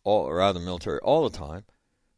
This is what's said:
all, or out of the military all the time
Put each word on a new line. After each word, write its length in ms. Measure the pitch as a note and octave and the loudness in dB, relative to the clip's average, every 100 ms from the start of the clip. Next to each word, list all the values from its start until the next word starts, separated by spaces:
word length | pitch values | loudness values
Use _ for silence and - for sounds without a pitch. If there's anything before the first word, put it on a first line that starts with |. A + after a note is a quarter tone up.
all, 220 | G2 G#2 C2+ | 0 2 2
or 120 | E2 | 2
out 100 | G2 | 2
of 40 | |
the 60 | F2+ | 2
military 400 | F2 F2+ - D2 | -4 -6 -4 -2
all 280 | - D3+ C3+ | 2 2 2
the 80 | - | -2
time 280 | D2 E2+ - _ _ _ _ | -12 -12 -16 _ _ _ _